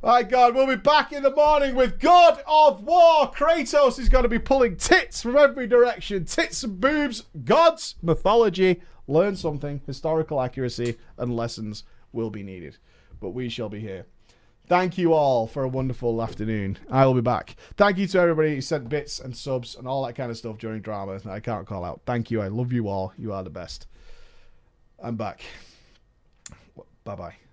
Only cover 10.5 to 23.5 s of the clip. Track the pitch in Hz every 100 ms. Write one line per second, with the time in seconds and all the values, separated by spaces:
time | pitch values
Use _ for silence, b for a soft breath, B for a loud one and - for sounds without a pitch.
10.5 | 127 127 117 120 113 b b 123 117 117
11.5 | - 107 104 - - _ 117 113 104 98
12.5 | 92 78 - b b b b 98 107 123
13.5 | 113 110 104 107 95 85 _ _ _ _
14.5 | _ _ 175 185 180 170 160 143 127 113
15.5 | - 131 131 131 127 120 113 113 - 107
16.5 | 110 98 98 - 131 135 127 120 113 -
17.5 | - B - 202 190 196 185 175 160 156
18.5 | 143 131 156 117 147 147 - 131 117 139
19.5 | 131 120 - 131 135 131 123 123 113 113
20.5 | 107 113 110 104 104 98 95 104 95 -
21.5 | 107 92 98 87 71 - 123 113 113 98
22.5 | 107 123 123 107 98 95 - 110 95 90